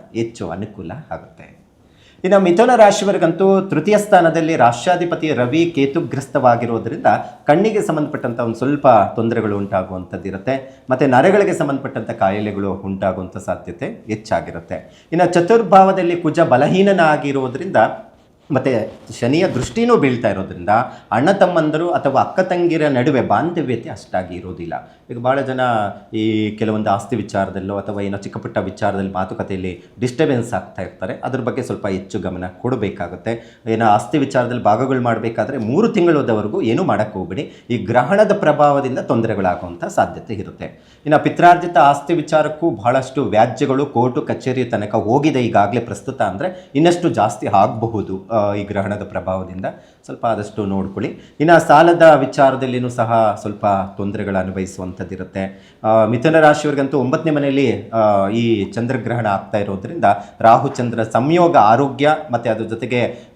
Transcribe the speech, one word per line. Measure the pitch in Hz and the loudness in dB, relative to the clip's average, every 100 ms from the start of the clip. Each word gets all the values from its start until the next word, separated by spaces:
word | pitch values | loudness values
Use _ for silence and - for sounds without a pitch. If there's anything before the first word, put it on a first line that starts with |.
| - | -10
ಹೆಚ್ಚು | 110 113 - 90 | -6 -6 -6 -10
ಅನುಕೂಲ | 90 104 101 85 127 - | -8 -10 -12 -14 -14 -12
ಆಗುತ್ತೆ. | 82 82 - 80 - _ _ _ _ _ _ | -14 -14 -20 -20 -20 _ _ _ _ _ _
ಇನ್ನು | 185 196 | 2 4
ಮಿಥುನ | 196 175 247 240 | 4 4 6 8
ರಾಶಿಯವರಿಗಂತೂ | 208 202 202 175 165 170 190 190 | 6 6 0 2 0 2 4 2
ತೃತೀಯ | 190 147 165 208 | 2 -2 2 2
ಸ್ಥಾನದಲ್ಲಿ | 208 180 165 165 160 151 | 4 4 6 2 0 4
ರಾಷ್ಟ್ರಾಧಿಪತಿ | 120 120 180 175 170 156 156 | 4 4 0 0 0 -2 -2
ರವಿ | 131 123 160 170 139 | 0 0 0 0 0
ಕೇತುಗ್ರಸ್ತವಾಗಿರೋದ್ರಿಂದ | 139 165 135 135 - 143 123 117 117 113 110 151 - 113 - - - | 0 0 -4 -6 -4 2 4 4 0 -4 -4 -2 0 0 -2 -6 0
ಕಣ್ಣಿಗೆ | 156 220 202 | 2 2 0
ಸಂಬಂಧಪಟ್ಟಂತ | - 156 143 135 123 120 | -2 -2 -2 -4 -6 -4
ಒಂದ್ | 117 113 | -4 -2
ಸ್ವಲ್ಪ | 127 143 135 | -2 2 6
ತೊಂದರೆಗಳು | 110 98 - 113 117 107 101 | 6 4 0 -2 -2 -2 -4
ಉಂಟಾಗುವಂಥದ್ದು | 98 98 92 92 92 92 92 | -4 -4 -4 -10 -10 -12 -10
ಇರುತ್ತೆ. | 92 123 135 - - - | -8 -4 -6 -6 -14 -4
ಮತ್ತೆ | 127 139 | 0 4
ನರಗಳಿಗೆ | 123 175 202 190 | 4 6 4 2
ಸಂಬಂಧಪಟ್ಟಂತ | 165 147 139 - 123 110 | 0 -2 -4 -6 -8 -8
ಕಾಯಿಲೆಗಳು | - 98 104 107 98 98 | -2 -2 0 -4 -4 -6
ಉಂಟಾಗುವಂಥ | 95 98 98 98 92 90 92 | -6 -8 -4 -4 -4 -8 -10
ಸಾಧ್ಯತೆ | 92 87 - 85 156 - - | -8 -8 -10 -12 -10 -10 -10
ಹೆಚ್ಚಾಗಿರುತ್ತೆ. | 104 - 87 82 82 - 87 - - - | -8 -4 -6 -6 -12 -12 -14 -14 -20 -4
ಇನ್ನು | 170 175 | 2 2
ಚತುರ್ಭಾವದಲ್ಲಿ | 175 170 233 190 190 190 185 170 170 | 4 4 2 6 6 6 4 0 0
ಕುಜ | 156 170 | -2 0
ಬಲಹೀನನಾಗಿರೋದ್ರಿಂದ | 165 123 147 185 196 185 160 147 139 135 127 - 190 113 120 - - _ _ _ - | 2 4 4 4 4 4 2 2 -2 -2 -4 -6 -2 2 2 0 -16 _ _ _ -4
ಮತ್ತೆ | 117 135 117 - - - - | -2 0 -2 -4 -12 -18 -6
ಶನಿಯ | 120 156 190 | -2 0 0
ದೃಷ್ಟಿನೂ | - 123 226 233 214 | -2 -4 -2 2 2
ಬೀಳ್ತಾ | 139 120 117 | 2 0 -2
ಇರೋದ್ರಿಂದ | 95 95 87 87 110 127 - - | -2 -8 -6 0 0 0 -8 -4
ಅಣ್ಣ | 110 160 | 0 2
ತಮ್ಮಂದರು | 196 185 165 151 156 175 | 2 2 2 0 -2 -2
ಅಥವಾ | - 143 127 | -2 0 0
ಅಕ್ಕ | 104 - | 0 -2
ತಂಗಿರ | 185 175 170 160 151 | -2 0 0 0 0
ನಡುವೆ | 127 139 131 | 0 2 0
ಬಾಂಧವ್ಯತೆ | 98 104 160 170 123 120 160 | 2 0 0 -4 -4 -6 -8
ಅಷ್ಟಾಗಿ | 110 - 92 87 90 | -16 -8 -6 -6 -10
ಇರೋದಿಲ್ಲ. | 92 85 85 67 - - - | -12 -12 -10 -10 -12 -20 -16
ಈಗ | 120 | -6
ಭಾಳ | 123 139 | -2 -2
ಜನ | 131 127 127 110 101 95 - | -2 -2 0 0 -2 -8 -10
ಈ | 113 110 110 107 | -4 -2 0 -2
ಕೆಲವೊಂದು | 107 110 107 107 | -2 -2 -2 0
ಆಸ್ತಿ | 98 - 117 | -2 -2 -6
ವಿಚಾರದಲ್ಲೋ | - 101 95 95 95 101 | -4 -4 -4 -4 -8 -8
ಅಥವಾ | 104 101 | -6 -6
ಏನೋ | 101 101 | -6 -8
ಚಿಕ್ಕ | - 117 | -10 -12
ಪುಟ್ಟ | 113 110 | -8 -6
ವಿಚಾರದಲ್ಲಿ | 95 - 104 98 95 | -6 -4 -4 -2 -4
ಮಾತುಕತೆಯಲ್ಲಿ | 92 92 - 95 95 92 87 - - | -4 -6 -8 -8 -8 -8 -10 -16 -6
ಡಿಸ್ಟರ್ಬೆನ್ಸ್ | 123 139 156 123 113 | -6 -2 0 0 -2
ಆಗ್ತಾ | 92 - - | -6 -8 -12
ಇರ್ತಾರೆ. | 87 - 95 139 | -12 -10 -10 -8
ಅದ್ರ | 127 123 | -6 -4
ಬಗ್ಗೆ | 120 113 | -4 -4
ಸ್ವಲ್ಪ | 120 98 104 | -6 -6 -6
ಹೆಚ್ಚು | 98 98 104 | -6 -8 -8
ಗಮನ | 90 90 92 - | -8 -8 -10 -8
ಕೊಡಬೇಕಾಗುತ್ತೆ. | 120 127 98 - 87 85 110 117 - - 113 | -6 -4 -4 -6 -10 -10 -8 -8 -10 -12 -4
ಏನೋ | 113 113 | 0 4
ಆಸ್ತಿ | 104 - 156 | 2 2 -2
ವಿಚಾರದಲ್ಲಿ | 131 131 117 120 | 0 0 -2 0
ಭಾಗಗಳು | 101 110 139 131 | 0 2 0 -2
ಮಾಡಬೇಕಾದ್ರೆ | 120 110 113 113 107 139 | 0 -2 -4 -4 -4 -4
ಮೂರು | 107 151 226 | -2 0 0
ತಿಂಗಳವರೆಗೂ | 208 170 151 117 110 104 190 | 2 2 2 0 -2 -2 -4
ಏನೂ | 117 131 | -2 0
ಮಾಡಕ್ಕೆ | 175 104 107 98 | 0 -2 -4 -6
ಹೋಗ್ಬೇಡಿ. | 85 98 175 - - | -8 -8 -10 -12 -8
ಈ | 120 | -6
ಗ್ರಹಣದ | 95 120 135 202 208 - | 0 0 2 2 2 2
ಪ್ರಭಾವದಿಂದ | 156 143 147 139 131 131 | 2 4 4 2 -2 -4
ತೊಂದರೆಗಳಾಗುವಂಥ | - 117 113 101 92 87 90 85 202 | -2 -2 0 -2 -2 -2 -6 -10 -6
ಸಾಧ್ಯತೆ | - 92 82 - | -2 -2 -4 -12
ಇರುತ್ತೆ. | 98 85 - 82 - _ _ 147 | -12 -12 -12 -16 -16 _ _ 0
ಇನ್ನು | 147 | 2
ಪಿತ್ರಾರ್ಜಿತ | 147 151 175 175 170 170 | 2 4 6 6 4 4
ಆಸ್ತಿ | 143 139 - | 4 4 0
ವಿಚಾರಕ್ಕೂ | 165 147 156 151 151 170 | -2 0 0 0 -2 -4
ಬಹಳಷ್ಟು | 104 120 135 - 147 | -2 0 0 -2 -4
ವ್ಯಾಜ್ಯಗಳು, | 113 107 120 - 139 135 143 | 0 2 2 2 0 0 0
ಕೋರ್ಟು | 117 123 135 | 0 0 -2
ಕಚೇರಿ | - - 131 127 120 | -6 -6 -4 -4 -2
ತನಕ | 104 104 113 | -4 -2 -2
ಹೋಗಿದೆ | 101 139 147 131 113 | 2 2 2 0 0
ಈಗಾಗಲೇ | 101 104 120 | 2 2 0
ಪ್ರಸ್ತುತ | - 98 - - | -4 -10 -10 -4
ಅಂದ್ರೆ | 104 92 143 - - 139 | -4 -4 -8 -8 -6 2
ಇನ್ನಷ್ಟು | 170 170 165 | 2 2 0
ಜಾಸ್ತಿ | 120 104 - 131 | 0 0 -2 0
ಆಗಬಹುದು, | 98 113 117 113 110 90 95 - | 2 2 0 -4 -4 -6 -8 -4
ಆ, | 113 101 | -2 0
ಈ | 104 | -2
ಗ್ರಹಣದ | 95 101 98 98 | -4 -4 -4 -6
ಪ್ರಭಾವದಿಂದ. | 95 92 90 95 90 92 131 - - _ - | -8 -8 -6 -6 -8 -10 -10 -12 -20 _ -18
ಸ್ವಲ್ಪ | 131 117 | -6 -4
ಆದಷ್ಟು | 107 101 - 98 | -4 -6 -6 -4
ನೋಡ್ಕೊಳ್ಳಿ. | 98 90 - 123 - - - | -4 -4 -6 -8 -10 -12 -2
ಇನ್ನು | 156 165 - | 4 4 6
ಸಾಲದ | 147 170 170 | 6 8 8
ವಿಚಾರದಲ್ಲಿನೂ | 165 147 135 - 135 123 131 123 123 | 8 6 4 2 2 2 -2 -2 -4
ಸಹ | 123 113 113 110 101 | -2 0 2 2 0
ಸ್ವಲ್ಪ | 107 101 104 98 95 - | -6 -4 0 0 -2 -6
ತೊಂದರೆಗಳು | 101 101 98 95 | -6 -6 -4 -4
ಅನುಭವಿಸುವಂಥದ್ದಿರುತ್ತೆ. | 92 95 92 - 90 90 90 92 92 98 95 - - _ | -4 -6 -8 -8 -12 -10 -12 -12 -10 -8 -8 -10 -20 _
ಆ, | 110 110 110 | 2 4 4
ಮಿಥುನ | 123 160 160 | 2 2 6
ರಾಶಿಯವರಿಗಂತೂ | 151 151 147 139 135 147 | 6 6 0 -2 0 0
ಒಂಬತ್ತನೇ | 123 156 160 | 0 -2 0
ಮನೆಯಲ್ಲಿ, | 147 139 135 127 101 104 | 0 0 0 0 -2 -4
ಆ, | 113 107 101 98 | 0 2 2 0
ಈ | 113 117 107 95 | 0 0 0 -2
ಚಂದ್ರಗ್ರಹಣ | 113 120 123 110 120 107 | -4 -4 -4 -4 -4 -2
ಆಗ್ತಾ | 98 - 107 | -2 -2 -4
ಇರೋದ್ರಿಂದ | 101 95 110 170 101 104 - - | -4 -6 -8 0 2 2 -4 2
ರಾಹು | 113 123 135 | 6 6 4
ಚಂದ್ರ | 135 120 113 | -4 -4 -2
ಸಂಯೋಗ | 113 117 139 175 170 131 | -2 0 2 4 4 6
ಆರೋಗ್ಯ, | 104 120 139 120 147 156 - | 6 4 2 0 0 0 -2
ಮತ್ತೆ | 120 120 | -4 -2
ಅದ್ರ | 107 104 | -4 -4
ಜೊತೆಗೆ, | 113 120 123 107 - - | -6 -4 -2 -2 -4 -10